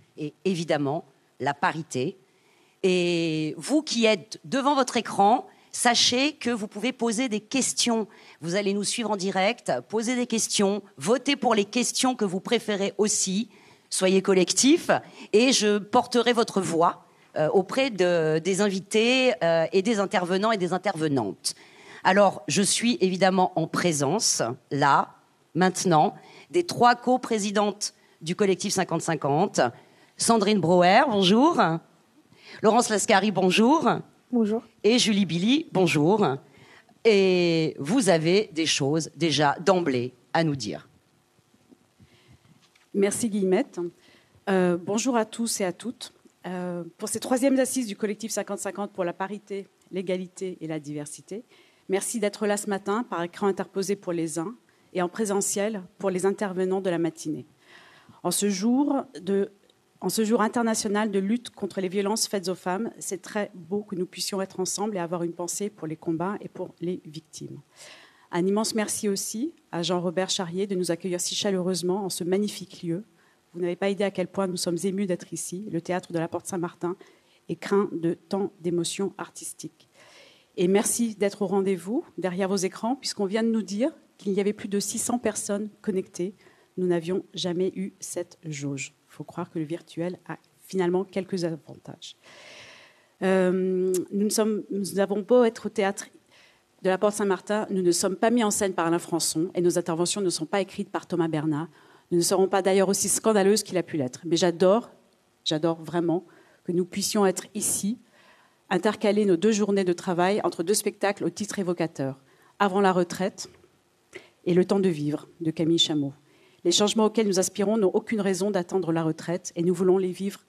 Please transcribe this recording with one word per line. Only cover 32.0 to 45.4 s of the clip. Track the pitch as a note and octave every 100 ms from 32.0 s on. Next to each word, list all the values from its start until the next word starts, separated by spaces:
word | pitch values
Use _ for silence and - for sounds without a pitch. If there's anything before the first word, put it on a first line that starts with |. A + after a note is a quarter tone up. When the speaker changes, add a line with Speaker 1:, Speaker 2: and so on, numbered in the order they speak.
| _ _ _ _ - -
Speaker 1:
Laurence | G#3+ A3+ A3+
Lascari, | G3+ - G3 G#3+
bonjour. | F#3+ F#3 F#3+ A#3 D#4+ A#3 D#3+ - _ _
Speaker 2:
Bonjour. | A#3+ G#3 A3+ - _
Speaker 1:
Et | G3+ A#3+
Julie | G3 G3+ F3
Billy, | E3+ G#3 C#4+ -
bonjour. | - E3 D3 D#3 G#3+ E3 C#3 - - - - _ _ A3+
Et | G3+ F#3+ F3+ F3 E3 D#3+ -
vous | C#3 C4 F#3+
avez | E3 D#3+ G3 A3
des | D#3 D3+
choses | - C#3 D#3+ D#3 -
déjà | E3 C#3 C#3+ -
d'emblée | F#3+ F3+ E3 B2+ B2+ - _
à | E3
nous | D#3+ C#3
dire. | G#2+ D2+ - _ _ _ _ _ _ _ _ _ _ _ - _ _ - _ _ _ _ _ G3+
Speaker 3:
Merci | G3+ - A#3
Guillemette. | G#3 F#3+ F#3+ C#4+ - F3 - _ _ _ _ -
Euh, | F#3+ F3+ F3
bonjour | F3+ G#3+ A#3+ A#3+
à | G#3+
tous | -